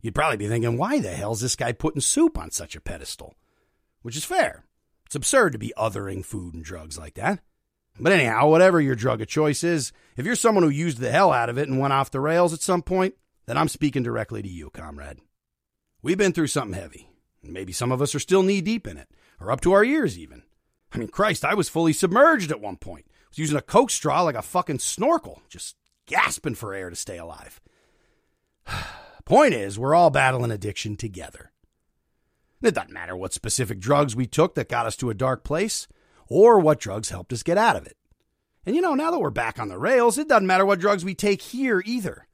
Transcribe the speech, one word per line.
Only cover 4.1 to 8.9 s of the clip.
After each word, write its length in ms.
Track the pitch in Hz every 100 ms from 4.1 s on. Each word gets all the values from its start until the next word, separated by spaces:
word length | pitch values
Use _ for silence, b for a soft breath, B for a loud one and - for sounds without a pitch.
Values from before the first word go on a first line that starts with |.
| 127
is 80 |
fair. 420 | - 370 294 - _ _ _ _ _
It's 80 | 147
absurd 380 | - 269 202
to 40 | 113
be 160 | 110 -
othering 480 | 110 101 98 95
food 300 | 92 104 90
and 100 | 82
drugs 320 | 80 90 78 76
like 200 | 78 -
that. 240 | 120 196 _ _ _ _ _ -
But 120 | 147
anyhow, 360 | 185 123 113 147
whatever 320 | 160 185 175
your 140 | 143